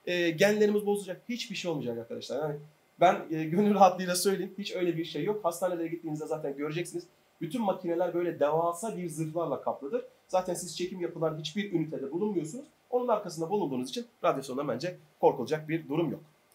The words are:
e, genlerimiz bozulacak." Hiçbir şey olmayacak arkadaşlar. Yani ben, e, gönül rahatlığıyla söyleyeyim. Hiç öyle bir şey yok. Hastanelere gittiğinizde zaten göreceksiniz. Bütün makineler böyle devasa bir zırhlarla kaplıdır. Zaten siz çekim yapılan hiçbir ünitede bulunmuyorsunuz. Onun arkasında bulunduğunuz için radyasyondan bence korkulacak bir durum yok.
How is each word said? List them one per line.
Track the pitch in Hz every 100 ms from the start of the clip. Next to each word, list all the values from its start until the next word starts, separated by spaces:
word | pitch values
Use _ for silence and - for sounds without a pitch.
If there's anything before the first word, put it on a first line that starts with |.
| -
e, | 180 170
genlerimiz | 160 196 214 208 208 202
bozulacak." | 202 190 175 -
Hiçbir | 240 - 190
şey | 180
olmayacak | 151 120 113
arkadaşlar. | 110 - - 123
Yani | 151 147 - _ _ -
ben, | 175 202 -
e, | 156
gönül | 160 175 208
rahatlığıyla | 196 190 180 185
söyleyeyim. | 180 202 185 190 -
Hiç | 202
öyle | 180 180 160
bir |
şey | 170 156
yok. | 185 -
Hastanelere | 170 170 185 175 165
gittiğinizde | 170 160 151 147
zaten | 156 151 139
göreceksiniz. | 151 156 170 175 - _ _ -
Bütün | 165 233
makineler | 208 185 170 170 180
böyle | 165 175 160
devasa | 143 160 170 170 226 175
bir | 175
zırhlarla | 151 156 160 160 131
kaplıdır. | - 110 139 247 - - -
Zaten | 185 185
siz | 170 180 -
çekim | 180 185
yapılan | 165 165 160 156
hiçbir | - 208 202
ünitede | 170 151 131 135
bulunmuyorsunuz. | 165 214 185 151 240 294 _ -
Onun | 247 247
arkasında | 220 175 160 160
bulunduğunuz | 208 165 127 127
için | 247 233 _
radyasyondan | 175 139 135 127 147
bence | 120 170 180 - _
korkulacak | 165 135 117 156 156
bir | 160 143
durum | 156 165
yok. | 104 - _ _